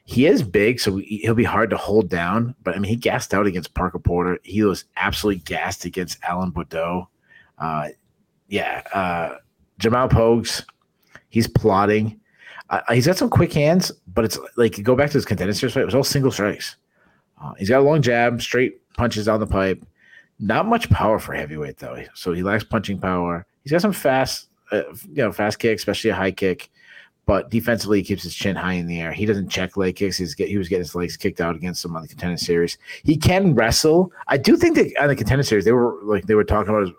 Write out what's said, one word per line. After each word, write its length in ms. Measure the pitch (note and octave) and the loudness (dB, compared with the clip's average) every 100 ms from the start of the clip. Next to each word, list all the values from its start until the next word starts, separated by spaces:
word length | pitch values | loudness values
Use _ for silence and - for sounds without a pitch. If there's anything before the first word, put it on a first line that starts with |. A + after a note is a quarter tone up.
he 220 | - A#2+ D3 | -4 2 4
is 160 | C4+ | 4
big, 380 | A2+ G2+ G#2+ B2 | 2 2 2 0
so 160 | - G2 | -2 -4
he, 220 | - G#2+ | -6 -4
he'll 160 | A2 | 0
be 100 | A2+ | 2
hard 260 | G2+ G2 A2 | 2 2 0
to 60 | F#2+ | -2
hold 320 | - G#2+ F2+ | 0 2 2
down. 460 | F2 F2 G#2+ B2 - | -2 -2 -2 -2 -6
But, 100 | - | -6
I 60 | F2 | -4
mean, 80 | G2 | -2
he 60 | A#2 | -2
gassed 360 | G#2+ G#2+ - | 0 -2 -2
out 140 | F#2+ G#2 | 0 0
against 280 | F2 D#2 | -2 -6
Parker 260 | - F2+ F2+ | -4 -4 -2
Porter. 380 | - F2 F2 F2 | -2 0 -2 -4
He 200 | - G2+ | -4 0
was 200 | G#2+ F2 - - | 0 0 -6 -4
absolutely 460 | G2 - G#2+ F#2+ | -4 -2 -2 -2
gassed 400 | - E2 E2+ G2 | -4 -6 -6 -8
against 340 | F2+ F#2 F2 - | -8 -8 -8 -8
Alan 260 | F2 F2+ F#2 | -6 -4 -4
Baudot. 560 | D#2+ D#2+ D#2+ E2+ F2+ F2+ _ _ - _ - | -6 -8 -6 -4 -6 -8 _ _ -20 _ -10
Uh, 300 | D#2+ D#2 D2+ - _ _ _ _ - | -6 -6 -8 -12 _ _ _ _ -8
yeah, 340 | G2+ - - - | -6 -4 -8 -6
uh, 440 | G2 F#2 F2 D#2+ C2 _ _ _ - | -4 -2 -4 -6 -10 _ _ _ -2
Jamal 300 | A2+ B2 A2 | 0 2 4
Pogues, 560 | A#2 A2+ A#2 G2+ - - _ _ _ _ - _ | 4 6 4 0 -8 -10 _ _ _ _ -20 _
he's 180 | A2+ A2 | -2 2
plotting. 720 | - G#2+ F#2+ G2+ G#2+ A2 - _ _ - - - | 2 4 4 4 2 0 -6 _ _ -20 -18 -6
Uh, 100 | G2 - | -4 0
he's 140 | B2 C3 | 2 4
got 100 | F#3 | 2
some 140 | B3 | 2
quick 220 | - E3+ | 4 4
hands, 400 | D#3 D3 F3+ - - - | 4 4 4 2 -6 -6
but 160 | G#2 | -2
it's 140 | A2 - - - | -2 -2 -6 0
like, 260 | A#2 - | 0 2
go 140 | G#2 B2+ | 2 2
back 140 | C#3+ | 4
to 40 | |
his 100 | C#3+ | 0
Contender 280 | - G2 F#2+ | 0 -2 -2
Series 220 | G2+ B2+ | -2 -2
fight, 80 | C3+ | 0
it 40 | F2+ | 0
was 80 | |
all 80 | B2 | 2
single 280 | C3+ D3 C3 | 2 2 0
strikes. 440 | - G2+ - - - _ _ _ _ _ _ | 0 -2 -2 -10 -16 _ _ _ _ _ _
Uh, 120 | C#2+ - | -14 -6
he's 100 | F#2+ | 2
got 100 | C3 | 4
a 20 | |
long 200 | C#3 D#3 | 6 4
jab, 400 | B2 A#2+ A#2+ A#2+ | 2 2 2 0
straight 380 | - A#2+ B2+ - _ | -2 0 0 -4 _
punches 320 | - A#2+ G#2+ G#2 | -4 -2 0 0
down 120 | A2 | 0
the 80 | G#2+ | 0
pipe. 380 | G2 F#2+ F#2 - _ _ - _ - | 0 0 -2 -8 _ _ -20 _ -8
Not 260 | G#2 A2 A3 | -2 0 2
much 240 | A#3 - | 0 2
power 300 | - G#2 A2 | 2 4 0
for 140 | - | -2
heavyweight, 440 | - D3 D2+ C#2+ - | -8 -8 -8 -10 -12
though. 240 | - B1 - | -14 -14 -16
So 180 | - - | -10 -6
he 100 | E2+ | -2
lacks 220 | F#2+ G#2+ | 0 -2
punching 340 | - A2+ G2+ G2 | -2 -4 -4 -4
power. 480 | F#2 F2+ E2+ E2+ - _ | -2 -2 -2 -4 -10 _
He's 80 | C#3 | -2
got 80 | E3 | 0
some 100 | G#3 | 0
fast, 560 | F#3 D3 C3 C3 - - _ - | 0 0 2 0 -4 -12 _ -4
uh, 100 | G#2 C#2+ - - | -4 -4 -12 -10
you 140 | D3 | -4
know, 80 | A2 | -2
fast 260 | F#2+ G#2+ - | 0 -4 0
kick, 180 | A#2 G#2+ | -2 -2
especially 340 | - F#2+ A2+ | -2 -2 -2
a 40 | |
high 160 | F#2+ F#2+ | 0 -2
kick. 380 | F#2 F#2+ F2 - _ _ - - _ - | -2 -2 -4 -8 _ _ -20 -20 _ -2
But 240 | G2 - | 0 0
defensively, 480 | A2+ A2 A2+ G2 G#2 | -2 0 -2 2 0
he 60 | |
keeps 180 | F2+ F#2+ | 0 -6
his 100 | E2+ | -6
chin 220 | - G2+ F#2 | -6 -4 -4
high 160 | F2+ | -4
in 120 | F2+ E2+ | -4 -4
the 140 | E2+ | -6
air. 120 | E2 | -8
He 140 | D#2 G#2+ | -4 -2
doesn't 220 | G2+ F#2 | -2 -2
check 280 | - F#2 - | -4 -4 -2
leg 180 | F#2 F2+ | -2 -2
kicks. 200 | G2 F2+ | -4 -4
He's 180 | F2 | -6
get, 140 | D2 F#2 | -4 -4
he 100 | G#2 | -2
was 100 | F2 | -2
getting 140 | F#2 | -2
his 120 | E2 | -2
legs 220 | F2 F2 - | -6 -6 -4
kicked 240 | G2 E2+ | -6 -4
out 140 | E2+ | -4
against 300 | E2 F2+ E2+ | -4 -8 -8
him 100 | E2+ | -8
on 80 | E2 | -10
the 60 | D2+ | -12
Contender 280 | - F2+ E2+ | -8 -6 -6
Series. 420 | - E2+ E2+ - - - | -2 0 0 -4 -16 -6
He 120 | - D#3 | -2 2
can 380 | - F#3 G3 | 4 4 4
wrestle. 580 | A#2+ A2+ - D#3 E3 F#3 - - | 4 2 4 4 4 2 -4 -2
I 80 | C3 | 0
do 180 | D#3+ E4 | 4 4
think 200 | E4+ D4 | 4 4
that 200 | G#3+ - | 2 2
on 80 | C#3+ | 0
the 60 | C3+ | 0
Contender 280 | G#2+ C3+ | 2 2
Series, 200 | C3+ G#2+ | 2 2
they 80 | F#2+ | 4
were, 280 | B2 A#2+ - | 4 4 0
like, 240 | G#2 G#2 F#2 | -2 -2 4
they 80 | |
were 80 | G#2+ | 4
talking 260 | G2+ G#2 G2 | 4 2 2
about 120 | G#2+ | 0
his, 80 | F#2+ | 0